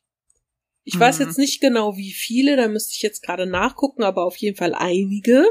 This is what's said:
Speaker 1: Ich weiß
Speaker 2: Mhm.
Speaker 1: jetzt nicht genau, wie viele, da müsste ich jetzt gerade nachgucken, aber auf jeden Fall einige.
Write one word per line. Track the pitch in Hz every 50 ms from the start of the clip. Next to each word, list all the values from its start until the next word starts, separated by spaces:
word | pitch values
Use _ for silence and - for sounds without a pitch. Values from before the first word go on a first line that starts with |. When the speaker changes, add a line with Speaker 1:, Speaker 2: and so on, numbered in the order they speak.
| _ _ _ _ _ _ _ _ _ _ _ _ _ _ _ _ _
Speaker 1:
Ich | - 185 180
weiß | 226 247 269 -
Speaker 2:
Mhm. | 277
Speaker 1:
jetzt | - 165
nicht | 269 277 269 - -
genau, | 277 269 240 226 214 208 190
wie | 190 196 190
viele, | 190 - - - 226 247 269 285 285
da | 254 233
müsste | 220 208 214 - - -
ich | -
jetzt | - 214 - - -
gerade | - 175 180 185
nachgucken, | 185 180 180 208 262 - - 285 269 - - 220
aber | 190 - - 175
auf | 180 -
jeden | - - 208 196
Fall | - 180 170 -
einige. | - 165 180 175 190 202 196 202 208 - 233 247 269 339 453